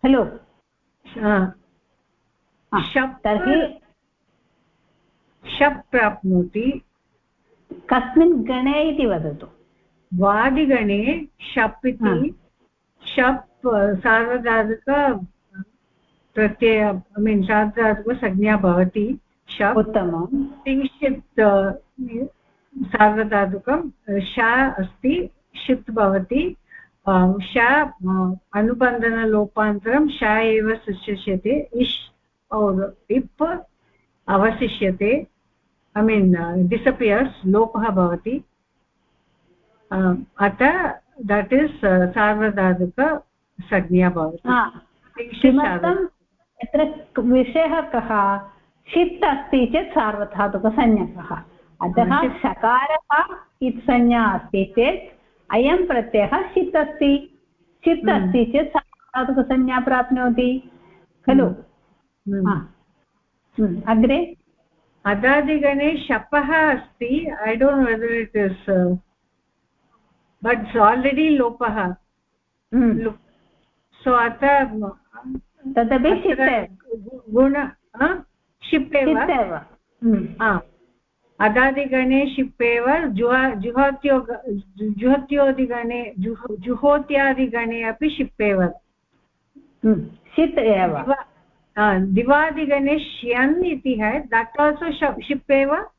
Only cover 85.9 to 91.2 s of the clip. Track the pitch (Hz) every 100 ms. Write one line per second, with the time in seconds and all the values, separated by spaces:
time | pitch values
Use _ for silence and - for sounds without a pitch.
85.9 | 240 240 208 202 226 240 208 190 240 285
86.9 | 294 285 277 277 254 254 233 233 233 226
87.9 | 226 302 294 - _ 214 196 175 - _
88.9 | _ _ _ _ _ _ - _ _ 220
89.9 | 202 151 - _ - 330 - 226 196 180
90.9 | 151 135 277